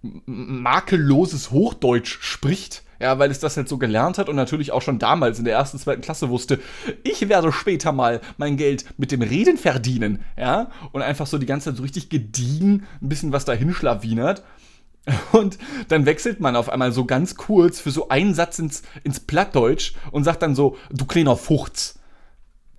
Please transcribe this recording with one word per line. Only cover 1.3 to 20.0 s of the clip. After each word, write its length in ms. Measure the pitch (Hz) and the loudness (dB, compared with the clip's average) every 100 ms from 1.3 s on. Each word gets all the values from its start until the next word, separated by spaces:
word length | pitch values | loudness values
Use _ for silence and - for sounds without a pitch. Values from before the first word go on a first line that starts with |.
| 151 - | -2 0
Hochdeutsch 680 | 135 226 - 131 120 - - | 2 2 2 2 2 0 -10
spricht, 600 | - - 139 190 - - - - | -10 -4 -2 -2 -4 -16 -18 -4
ja, 180 | 123 131 | 0 4
weil 120 | 143 | 2
es 80 | 139 | 2
das 180 | 156 147 | -4 -4
halt 120 | 127 | -6
so 100 | 139 | -2
gelernt 400 | 120 107 147 180 | 0 2 2 0
hat 100 | 196 | -2
und 80 | 147 | 0
natürlich 360 | 127 156 139 | 0 -2 -2
auch 100 | - | -2
schon 160 | - 120 | 0 0
damals 400 | 110 160 123 110 | 2 4 2 0
in 80 | 117 | 0
der 80 | |
ersten, 240 | 113 139 123 | 2 0 -4
zweiten 240 | - 135 | -4 -4
Klasse 260 | - 156 131 | -6 -6 -2
wusste, 320 | 120 - 135 - - - - | -2 0 -2 -2 -10 -10 -6
ich 260 | 262 427 196 | -6 -2 2
werde 200 | 196 160 | 4 4
später 420 | 135 - 170 160 | 0 -2 0 0
mal 280 | 139 120 117 - - | 2 2 0 -6 -6
mein 220 | 147 139 | -2 2
Geld 260 | 147 139 - - | 2 0 -6 -6
mit 120 | 135 | -2
dem 120 | 135 | 0
Reden 340 | 113 139 254 330 | 0 4 4 4
verdienen, 680 | 170 127 117 123 107 101 - - | 2 0 0 0 0 -2 -4 -4
ja, 340 | 123 170 233 - 143 | 0 0 -2 -10 -12
und 80 | - | -6
einfach 260 | 127 139 143 | -4 -4 -4
so 120 | 151 | -4
die 80 | 131 | -2
ganze 240 | 139 151 | -4 -4
Zeit 60 | 117 | -6
so 40 | |
richtig 280 | 135 180 - | -6 -8 -4
gediegen 760 | 151 107 113 123 147 196 202 196 - | -4 -4 -4 -4 0 2 2 0 -10
ein 80 | - | -6
bisschen 240 | 147 156 | -4 -2
was 140 | 139 - | -2 0
dahin 260 | 117 139 | 0 0
schlawinert. 720 | 175 143 110 113 113 135 196 - - - - - _ - 123 - | 2 0 0 -2 0 0 -2 -8 -20 -20 -20 -20 _ -2 -2 4
Und 260 | 226 202 - 269 285 226 | 4 4 -4 -12 -10 0
dann 160 | 160 | 4
wechselt 360 | 143 147 233 208 | 4 2 -2 0
man 160 | 143 120 | 0 2
auf 120 | 120 | 0
einmal 240 | 127 127 | 0 0
so 140 | 120 123 | 0 0
ganz 280 | 131 180 | 0 -2
kurz 460 | - - 208 175 - | -6 2 6 6 2
für 100 | 151 | -4
so 200 | 139 - | -4 0
einen 240 | 135 196 | 2 2
Satz 240 | 160 170 - | 2 0 -2
ins, 240 | 160 - - - | -6 -8 -16 -10
ins 160 | 143 131 | -6 -6
Plattdeutsch 760 | - 151 202 139 117 160 - - | -2 0 2 4 4 2 -2 -6